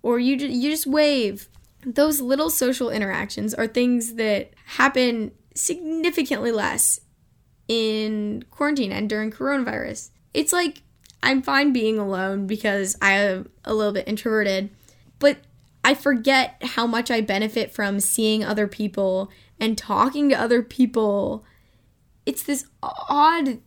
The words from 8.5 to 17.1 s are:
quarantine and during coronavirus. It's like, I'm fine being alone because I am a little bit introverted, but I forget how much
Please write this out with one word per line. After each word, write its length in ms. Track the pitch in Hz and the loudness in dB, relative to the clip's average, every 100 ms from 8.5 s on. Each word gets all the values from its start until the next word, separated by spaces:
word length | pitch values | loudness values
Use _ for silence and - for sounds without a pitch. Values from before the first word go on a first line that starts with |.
quarantine 420 | - 294 285 202 | -4 -2 0 -2
and 160 | 196 214 | -2 -4
during 220 | 214 214 | -2 -4
coronavirus. 800 | - 269 277 233 214 - - - _ _ | -4 -2 -2 -2 -6 -8 -10 -16 _ _
It's 200 | - 302 | -2 0
like, 300 | 349 339 - _ _ _ _ | 0 0 -4 _ _ _ _
I'm 200 | 247 269 | 0 0
fine 300 | 262 277 285 | 2 2 2
being 260 | 254 220 220 | 2 0 0
alone 480 | 202 185 190 196 190 | -2 -2 -2 -2 -4
because 500 | 208 214 202 190 - | -2 -2 -2 -2 0
I 100 | 196 | 2
am 380 | 196 202 185 - _ | 4 2 -2 -8 _
a 100 | - | -4
little 180 | 220 208 | 0 0
bit 140 | 208 - | -2 -4
introverted, 640 | 214 233 220 202 190 196 - _ _ _ _ | -4 0 0 2 0 -4 -12 _ _ _ _
but 200 | 285 - _ _ _ _ | 4 4 _ _ _ _
I 120 | 247 | 0
forget 680 | 285 285 247 233 269 - - | 2 2 2 4 2 2 -6
how 240 | 247 - 240 | -6 -2 -2
much 240 | 226 240 | -2 0